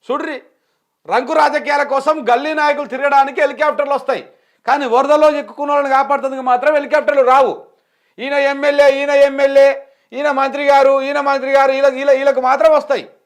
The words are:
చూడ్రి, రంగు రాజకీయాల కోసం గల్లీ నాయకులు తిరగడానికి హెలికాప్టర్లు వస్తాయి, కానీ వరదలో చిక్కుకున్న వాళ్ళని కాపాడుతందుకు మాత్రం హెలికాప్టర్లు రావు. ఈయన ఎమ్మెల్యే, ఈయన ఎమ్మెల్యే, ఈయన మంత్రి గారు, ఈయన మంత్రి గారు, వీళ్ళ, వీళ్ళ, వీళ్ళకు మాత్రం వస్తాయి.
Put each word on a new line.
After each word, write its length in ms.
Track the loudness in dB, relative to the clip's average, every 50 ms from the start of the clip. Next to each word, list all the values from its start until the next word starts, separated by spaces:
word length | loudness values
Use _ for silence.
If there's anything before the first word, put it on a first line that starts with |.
| _
చూడ్రి, 300 | _ -6 -6 -6 -8 -10 -12 -14 _ _ _ _ _ _ _ _ _ _ _ _ -4 -4
రంగు 200 | -4 -2 -2 0 0
రాజకీయాల 440 | 0 0 0 -4 -4 -2 -2 -2 -2 -2 -4
కోసం 220 | -4 -2 -2 -4 -2 0 0
గల్లీ 220 | 0 0 0 -4 -4 -2
నాయకులు 280 | -2 -2 -2 -2 -6 -8 -8
తిరగడానికి 460 | -4 -4 0 2 2 2 0 0 -2 -2
హెలికాప్టర్లు 500 | -2 -2 -2 -4 -4 -2 -4 -4 -4 -4 -6
వస్తాయి, 240 | -4 -4 -6 -6 -6 -14 _ _ _ _ _ _ _ -2
కానీ 180 | -2 -2 -2 -2 0
వరదలో 340 | 0 2 2 2 4 4 2 2 0
చిక్కుకున్న 340 | -6 -10 -10 -10 -6 -2 -2
వాళ్ళని 180 | -2 0 0 0
కాపాడుతందుకు 480 | 0 2 0 -2 -2 -2 -4 -8 -6 -2 -2
మాత్రం 220 | -2 0 2 2 0 0
హెలికాప్టర్లు 440 | -2 0 -2 -2 0 0 0 2 4 4
రావు. 220 | 4 4 4 2 -2 -6 -12 _ _ _ _ _ _ _ _ _ _ -12 -10
ఈయన 120 | -6 -4 -2 -2 -2
ఎమ్మెల్యే, 360 | -2 -2 -2 -2 2 4 4 4 4 0
ఈయన 160 | -2 -2 2 2 2 2
ఎమ్మెల్యే, 400 | 2 0 -2 2 4 4 4 4 2 0 -8 _ _ _ _ _ -10
ఈయన 140 | -6 -4 -2 -2 0
మంత్రి 240 | -2 -2 -2 -4 0 2
గారు, 220 | 4 4 4 4 2 0 0 -2
ఈయన 120 | -4 -4 -2 -2
మంత్రి 220 | -2 -2 -2 0 2 2
గారు, 140 | 2 2 0 2
వీళ్ళ, 120 | 0 0 0 0
వీళ్ళ, 140 | 0 0 0 2
వీళ్ళకు 240 | 2 0 0 0 0 0
మాత్రం 220 | 0 2 2 2 2 2
వస్తాయి. 260 | 0 -2 -6 -6 -6 -12 _ _ _